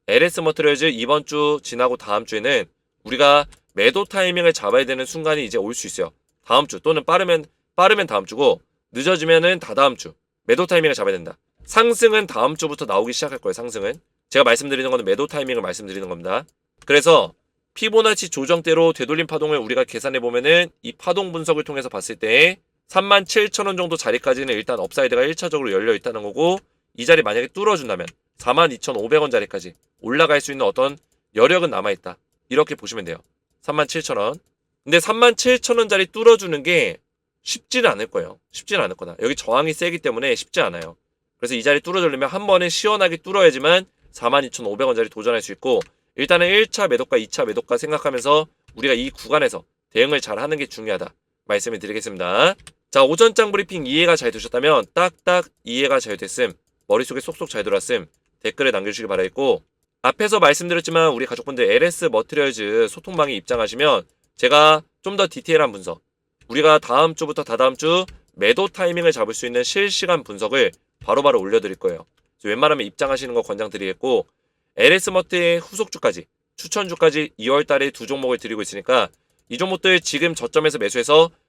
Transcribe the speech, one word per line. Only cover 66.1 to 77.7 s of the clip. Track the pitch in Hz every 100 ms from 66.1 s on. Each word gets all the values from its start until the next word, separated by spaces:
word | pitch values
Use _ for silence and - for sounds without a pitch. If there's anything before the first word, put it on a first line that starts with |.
| _ _ _ -
우리가 | 123 151 151
다음 | - 127 160
주부터 | 160 151 151
다다음 | 143 113 131 127
주 | 156 175 185 - _
매도 | - 147 127 196
타이밍을 | - 175 175 170
잡을 | 135 107
수 | 110 123
있는 | 123
실시간 | 123 196 202 185 180 165
분석을 | - 101 107 135 101 - _ _
바로바로 | - 117 143 123
올려드릴 | 95 110 101 95
거예요. | 95 82 - _ _ _
그래서 | 104
웬만하면 | 110 147 147 104
입장하시는 | - 139 131 131
거 | 120
권장드리겠고, | 110 104 107 101 95 92 131 117 - _ _ _ _ -
엘에스 | 123 185 196
머티의 | 185 180 180 170 170
후속주까지, | 165 196 214 - 117 87 78 _ _ -
추천주까지 | 165 208 190 170 165 147 151 -
이월 | 113 139
달에 | 151